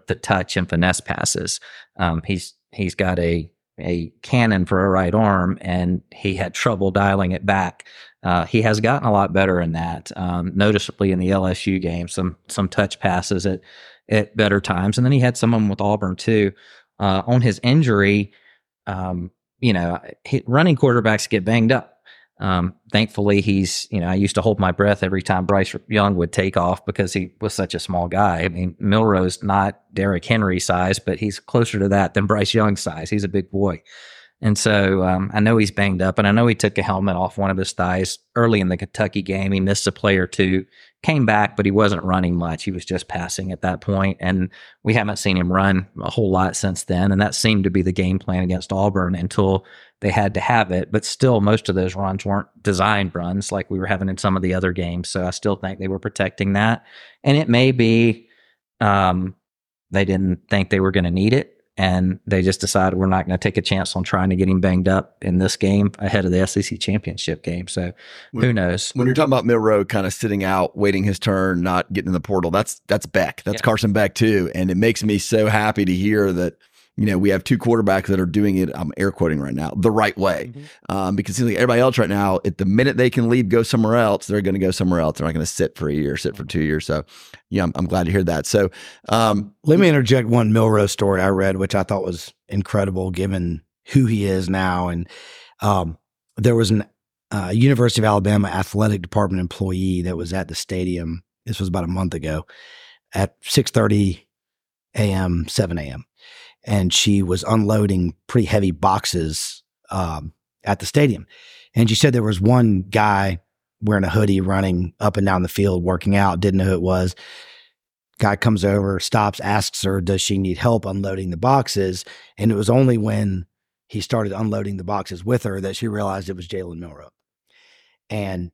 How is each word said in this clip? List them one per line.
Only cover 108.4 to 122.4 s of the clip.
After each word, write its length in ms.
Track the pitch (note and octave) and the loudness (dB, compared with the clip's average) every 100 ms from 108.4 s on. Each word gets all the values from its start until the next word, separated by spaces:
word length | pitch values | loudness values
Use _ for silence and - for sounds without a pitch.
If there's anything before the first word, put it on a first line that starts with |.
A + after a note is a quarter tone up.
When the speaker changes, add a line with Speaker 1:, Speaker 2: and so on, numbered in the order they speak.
| G2 | 2
Speaker 3:
heavy 260 | G#2+ G2 | 2 0
boxes, 920 | D#2 F#2+ G2 - F2+ D#2+ D#2 - - _ _ - | 0 2 2 -2 -4 -4 -6 -8 -12 _ _ -8
um, 420 | F#2+ E2+ D#2+ D#2 _ _ _ G#2 | -6 -4 -6 -12 _ _ _ -6
at 140 | G2+ | -4
the 60 | - | -2
stadium. 400 | C#3+ D3 F#2+ - - - - _ | 2 2 0 -8 -20 -20 -20 _
And 140 | A2 A2+ | 2 2
she 60 | A2 | 4
said 160 | D3 | 4
there 80 | B2 | 4
was 200 | G#2+ F#2 | 0 2
one 400 | G#2 B2 A2+ F#2+ | 4 6 4 2
guy 580 | F#2+ G#2+ G#2+ G2 G2 F2 _ _ _ - | 0 2 4 2 0 -4 _ _ _ -6
wearing 220 | G#2+ G#2 | 0 0
a 60 | F#2 | 2
hoodie 320 | G2 G#2 F#2+ | 2 2 2
running 520 | F#2 G2 F#2+ F2 F2 - | 0 0 0 0 -4 -2
up 160 | G#2 G2 | -2 0
and 100 | G2 | 0
down 160 | F#2 | 0
the 60 | F2+ | -2
field, 360 | - G2+ F2+ F2 | 0 0 0 0
working 320 | F#2 G2+ G2+ | -2 2 2
out, 240 | G2 F2 | 2 2
didn't 160 | G2 F#2+ | 2 2
know 80 | F#2+ | 2
who 80 | |
it 80 | F2+ | 0
was. 340 | F2+ F#2 F#2 - - - - - _ _ _ _ _ - | 0 0 0 -4 -20 -20 -20 -20 _ _ _ _ _ -2
Guy 160 | G#2+ G2+ | 0 2
comes 300 | A#2+ G#2 G2+ | 2 2 2
over, 340 | G2+ G2 F#2+ | 2 0 -2
stops, 400 | - A2+ G#2 - | -2 0 0 -2
asks 420 | G2 G#2 - - | -4 -2 -4 -4
her, 180 | F#2+ G2 | -2 -2
"Does 200 | F2 F#2+ | 0 -2
she 160 | - G2 | 0 -2
need 200 | F#2+ F2+ | -2 0
help 280 | B2 A2+ G2 | 0 0 -2
unloading 440 | G2 G2 F#2+ F#2 | -6 -6 -6 -6
the 80 | E2 | -2
boxes?" 680 | B2 C3+ - - F#2+ F#2 - - - | 2 2 0 -2 -2 -4 -12 -20 -20
And 140 | - | -2